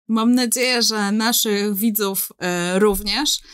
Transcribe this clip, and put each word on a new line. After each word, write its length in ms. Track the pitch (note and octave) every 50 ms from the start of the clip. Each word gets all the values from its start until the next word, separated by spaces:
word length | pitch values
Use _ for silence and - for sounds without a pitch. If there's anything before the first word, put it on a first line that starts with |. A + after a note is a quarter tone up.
| _
mam 280 | - A3 A3 A3+ A#3+ B3
nadzieję, 460 | B3+ B3 A3+ - C4 B3+ B3+ B3+ A#3+
że 300 | A3 - A3 G#3+ G3+ G3+
naszych 640 | G#3 A3 A3 A#3 A#3 - - A3 G3+ G3+ G3+ G#3 G3+
widzów, 560 | F#3+ A3 A#3 G#3 A3 G#3 G3 G3 - - - - -
e, 400 | F3+ F3+ F3 F3 F3 F3+ F#3 G3
również. 600 | G#3+ G#3+ G3 F#3+ G3+ G3+ G#3 B3 D4+ D4 - - - -